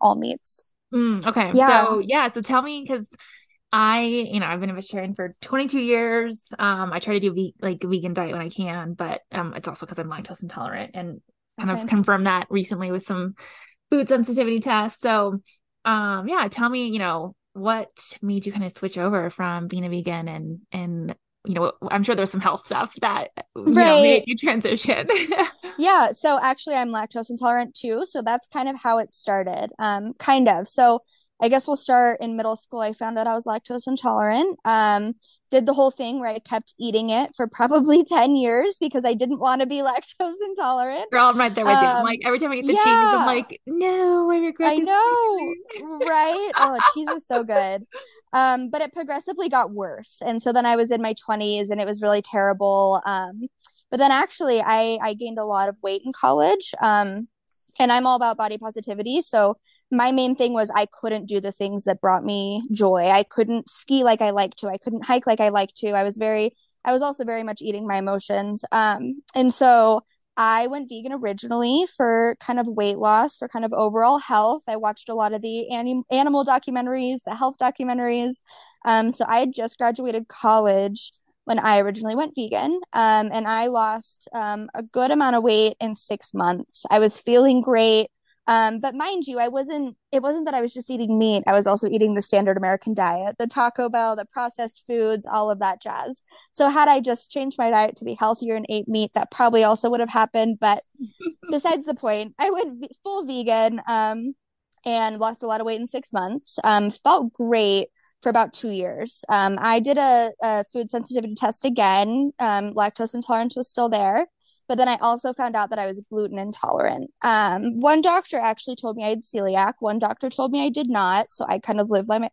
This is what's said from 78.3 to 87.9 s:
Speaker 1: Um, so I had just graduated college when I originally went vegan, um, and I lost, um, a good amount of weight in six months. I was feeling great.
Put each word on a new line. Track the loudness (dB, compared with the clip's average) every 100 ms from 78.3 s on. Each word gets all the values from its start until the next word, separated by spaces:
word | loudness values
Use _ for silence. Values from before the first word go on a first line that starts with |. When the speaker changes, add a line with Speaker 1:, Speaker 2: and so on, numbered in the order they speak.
| -6 -14 -20 -20 _
Speaker 1:
Um, | 0 2 2
so | -2 0
I | 2
had | 0
just | -2 -8 -2
graduated | -2 -2 -4 -6 -8
college | -2 4 4 4 2 0 -4 -12 -16 _ _
when | -4 0
I | 4 4
originally | 2 -2 -4 -4
went | -4
vegan, | -6 -4 -2 -2 -4 -2
um, | 2 4 4 2
and | -4 -2
I | -2 0
lost, | 0 -2 -4 -12 -20 -12
um, | -8 -6 -6 -8
a | -12
good | -6 0 2
amount | 2 2 2
of |
weight | 4 4 2 0
in | -6
six | -6 -6 -8 -6
months. | -2 0 -2 -4 -4 2
I | 4
was | 4 2
feeling | 4 6 6 6
great. | 4 4 4